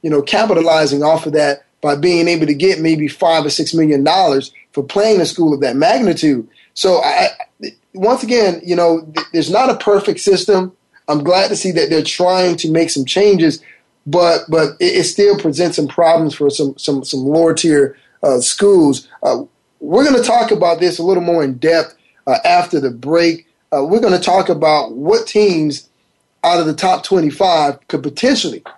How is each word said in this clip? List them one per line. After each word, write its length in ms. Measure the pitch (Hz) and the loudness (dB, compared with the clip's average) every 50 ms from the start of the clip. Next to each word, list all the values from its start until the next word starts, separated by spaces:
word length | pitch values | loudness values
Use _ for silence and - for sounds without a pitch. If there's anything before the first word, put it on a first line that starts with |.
you 80 | - 160 | -4 0
know, 120 | 151 143 | -2 -2
capitalizing 800 | 139 - - 202 226 220 196 165 160 165 160 160 156 139 139 143 | 0 0 -2 -2 0 0 0 0 2 2 2 2 2 0 0 0
off 240 | 147 151 160 156 - | 2 0 0 0 -2
of 80 | 156 147 | -2 0
that 300 | 156 151 143 139 - _ _ _ _ | 0 0 0 -2 -6 _ _ _ _
by 140 | - 147 147 | -4 -4 -2
being 340 | 147 147 180 175 170 165 175 | 0 0 0 2 2 0 0
able 180 | 175 165 156 | 0 0 0
to 80 | 147 147 | -2 0
get 260 | 139 160 190 180 156 | 0 0 0 0 0
maybe 280 | 160 165 160 156 151 143 | 0 0 0 0 -2 -6
five 360 | - - 185 165 165 160 151 | -4 -2 0 0 0 0 0
or 60 | 147 | -2
six 220 | 139 - 156 - | -4 -4 -4 -2
million 300 | - 165 160 151 147 139 139 | 0 0 2 2 2 2 2
dollars 480 | 151 165 190 190 160 135 139 135 - _ - _ _ | 2 2 2 2 2 0 -2 -4 -6 _ -20 _ _
for 100 | _ 143 | _ -8
playing 380 | 135 135 - 196 208 220 214 190 | -8 -4 -2 0 2 2 2 2
a 60 | 165 | 0
school 280 | 151 - - 165 160 147 | -2 -2 -2 0 0 0
of 60 | 131 | 0
that 160 | 139 131 120 | -2 -2 0
magnitude. 720 | 135 156 175 220 262 240 196 160 - - 151 139 120 110 - _ _ _ _ _ | 0 2 2 2 2 0 0 -2 0 0 0 0 0 -4 -10 _ _ _ _ _
So 220 | - - 190 180 160 | -4 0 2 2 2
I, 300 | 135 - 143 - - - - - - _ _ _ | 0 0 0 0 -2 -2 -4 -8 -16 _ _ _
I, 140 | - - _ _ _ _ _ | -18 -18 _ _ _ _ _
once 280 | 190 190 220 254 262 | -4 0 0 0 -2
again, 380 | - 214 247 240 214 190 175 165 - | -2 -2 0 2 2 0 -2 -4 -6
you 120 | 175 175 | -4 -2
know, 260 | 175 175 170 165 165 160 156 156 | 0 2 2 0 0 -4 -8 -10
th-, 120 | - - - | -10 -10 -4
there's 180 | - 165 151 - | -4 -2 -2 0
not 200 | 180 214 262 262 | 0 0 2 0
a 60 | 220 | -2
perfect 440 | - - 214 208 202 208 214 - - | -2 0 0 0 2 2 -2 -4 -2
system. 520 | - 202 196 - - - 202 190 190 185 _ _ _ _ _ _ _ - | 0 0 0 0 2 0 0 0 0 -4 _ _ _ _ _ _ _ -4
I'm 140 | 151 151 | -4 -2
glad 260 | 143 175 180 190 196 185 | 0 2 2 2 2 0
to 80 | 208 | -2
see 140 | 208 - 190 | -4 -4 -4
that 180 | 170 165 151 - | -2 -2 -2 0
they're 120 | 160 156 | 0 -2
trying 540 | 156 - - - 180 180 185 185 185 180 170 - | -2 -2 -2 0 0 2 2 2 2 0 0 -2
to 120 | - 160 | -2 -2
make 200 | 160 165 165 160 | 0 0 0 0
some 140 | - 143 131 | -2 -6 -4
changes, 580 | 123 - 185 202 208 202 180 165 156 139 - _ - - _ _ _ _ _ _ | -2 0 2 4 4 4 4 2 0 0 -2 _ -20 -20 _ _ _ _ _ _
but, 360 | 143 143 175 175 170 165 147 - - | -4 0 2 2 2 2 0 -2 -2
but 280 | 151 165 156 147 - _ | 0 0 0 0 -2 _
it, 220 | 180 180 180 185 | -2 0 0 0
it 40 | 175 | -2
still 340 | - - - 202 202 196 202 | -2 0 2 4 4 4 2
presents 380 | - 165 139 135 180 170 170 | 0 -4 -2 0 -2 -2 -2
some 120 | - 151 135 | -4 -4 -4
problems 460 | - - 170 165 165 165 160 151 131 | 0 0 2 4 4 2 2 -2 -2
for 160 | - 147 143 | 0 0 0
some, 280 | 139 - 151 139 135 - | 0 0 -4 -4 -4 -6
some, 240 | - - 139 135 | -6 -4 -4 -4
some 180 | 131 - - 135 | -4 -6 -8 -4
lower 320 | 131 139 147 165 165 165 | -2 0 2 2 2 2
tier, 460 | 160 160 - 165 151 147 139 131 - _ _ _ _ _ | 0 0 0 2 4 2 2 0 -2 _ _ _ _ _
uh, 180 | - 147 131 123 | -2 0 0 0
schools. 680 | 123 - - - 208 202 202 180 160 143 135 - - _ - - | -2 -4 -2 0 2 4 6 6 4 4 2 -2 -6 _ -16 -6
Uh, 200 | - 208 240 - - _ _ _ _ _ _ _ | -4 -4 -2 -4 -6 _ _ _ _ _ _ _
we're 240 | 151 143 165 233 285 | -8 -2 0 2 2
gonna 180 | 302 269 240 | 4 2 2
talk 280 | 240 - 226 240 226 233 | 2 2 2 0 2 0
about 280 | 214 170 175 170 170 165 | 0 2 2 0 2 2
this 200 | 175 180 180 170 | 0 -2 -2 -2
a 40 | |
little 200 | 165 180 190 180 | -2 0 0 0
more 200 | 175 170 170 165 | 0 0 0 0
in 120 | 151 135 131 123 | 0 -2 -4 -2
depth, 380 | 139 160 165 165 156 - - _ _ _ _ _ _ | 0 2 2 2 0 -4 -10 _ _ _ _ _ _
uh, 120 | - - - - | -2 -2 0 2
after 340 | 170 175 180 175 - - 151 | 2 2 2 0 0 -4 -4
the 120 | 135 131 | -2 -4
break. 560 | 120 117 120 139 160 170 170 170 165 165 _ _ _ _ _ _ | -6 -8 -6 -2 0 2 2 2 0 -2 _ _ _ _ _ _
Uh, 120 | - 143 139 | -4 -4 0
we're 160 | 156 190 226 | 0 0 2
gonna 180 | 254 214 185 180 | 2 2 0 0
talk 300 | - - 180 190 185 - | 0 0 0 0 0 0
about 440 | 175 151 156 156 151 147 - 117 | -2 0 2 2 2 0 -2 -4
what 340 | 113 123 143 165 214 233 226 | -8 -6 -2 0 0 0 -2
teams 640 | - - 208 208 202 180 160 156 151 139 - - _ _ _ _ _ _ _ _ _ _ _ | -2 0 2 2 2 2 0 -2 -2 -4 -6 -14 _ _ _ _ _ _ _ _ _ _ _
out 180 | - 165 175 175 | -2 0 0 0
of 60 | 160 | 0
the 80 | 156 151 | -2 -4
top 300 | 156 - 185 185 185 - | -2 0 0 0 -2 -2
twenty-five 840 | - 196 185 156 147 139 - 196 185 170 156 147 143 135 - _ _ | 0 0 0 0 0 0 0 0 2 2 2 2 0 -2 -6 _ _
could 140 | - 143 | -8 -6
potentially 600 | 131 147 - - - 254 285 - - 160 113 90 _ - - | -6 -8 -8 -2 0 0 0 0 -2 -6 -8 -10 _ -20 -20